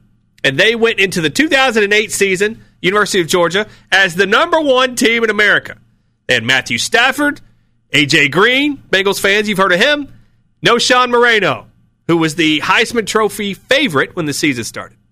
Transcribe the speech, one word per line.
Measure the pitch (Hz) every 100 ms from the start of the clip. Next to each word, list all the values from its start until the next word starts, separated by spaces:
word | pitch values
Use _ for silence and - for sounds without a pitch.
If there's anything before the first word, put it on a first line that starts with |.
| _ _ _ _
and | 139 135
they | 208
went | 233 226 196
into | 196 180
the | 156
two | 147 311
thousand | 269 262 220
and | 202
eight | 214 214
season, | - 196 180 214 226 - _
University | 170 208 196 196
of | 160
Georgia, | 180 170 185 214 - -
as | 190 190 165
the | 190
number | 233 339 330
one | 294 254 262 247
team | 233 233
in | 226
America. | 208 208 160 - - _ _ _ _ -
They | 123
had |
Matthew | 113 131 - -
Stafford, | - 226 254 262 294 277 - _ _ _ _
A | 143 147
J | 160 143
Green, | 156 226 262 294 277
Bengals | - 185 196 190
fans, | 202 208 214
you've | 190
heard | 196
of | 175
him, | 269 294 269 - _ _ _ _ 175
Knowshon | 233 - 247 247
Moreno, | 240 240 214 170 113 - _ _ _ -
who | 170
was | 160 156
the | 156 151
Heisman | - 208 226 233 202
Trophy | 220 208 208 202
favorite | 185 - 269 262 139 - -
when | 151
the |
season | 135 156 120
started. | 110 - 90 _ _